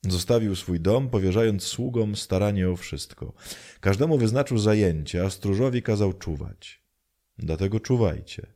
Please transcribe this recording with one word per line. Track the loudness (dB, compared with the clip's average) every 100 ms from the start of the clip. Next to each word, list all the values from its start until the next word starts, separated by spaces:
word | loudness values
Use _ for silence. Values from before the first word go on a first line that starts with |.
Zostawił | -2 -2 2 0 2 -4
swój | -2 -2
dom, | 2 2 2
powierzając | 0 2 2 2 0
sługom | -4 -6 -4 -2 -2 -4
staranie | -2 0 0 0 0
o | -2
wszystko. | -6 -10 -12 -14 -14 -14 -16 -16 -18 -4
Każdemu | 0 2 4 4
wyznaczył | 4 2 2 2
zajęcie, | 4 4 4 2 -2 -2 -2
a |
stróżowi | -2 -2 0 0 0
kazał | -2 0 0
czuwać. | 0 -6 -8 -8 -12 -20 -20 _ _ _ _ _ -10
Dlatego | -6 -2 0 -2
czuwajcie, | 0 2 2 0 -10 -16 -16